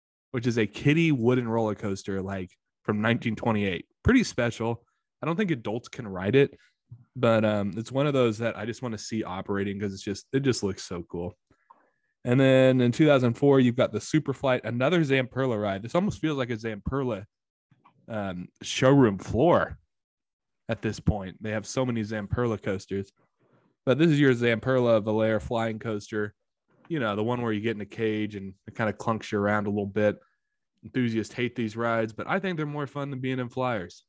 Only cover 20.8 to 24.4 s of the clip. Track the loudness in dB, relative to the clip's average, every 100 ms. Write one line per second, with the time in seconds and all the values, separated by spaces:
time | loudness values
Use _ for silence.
20.8 | -4 -2 -2 -2 -6 -10 -8 -6 -4 -4
21.8 | -2 -2 -4 -6 -6 -2 -2 -2 -4 -6
22.8 | -6 -6 -6 _ _ _ _ _ _ _
23.8 | 0 4 4 6 4 4